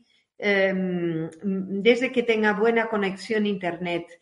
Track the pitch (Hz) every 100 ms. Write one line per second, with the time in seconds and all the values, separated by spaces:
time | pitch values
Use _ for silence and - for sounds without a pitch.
0 | _ _ _ - 202 196 190 190 185 180
1 | 170 160 160 - 202 190 190 196 208 240
2 | 254 254 233 220 214 190 226 233 226 208
3 | 190 190 - 214 208 190 180 165 175 170
4 | 170 -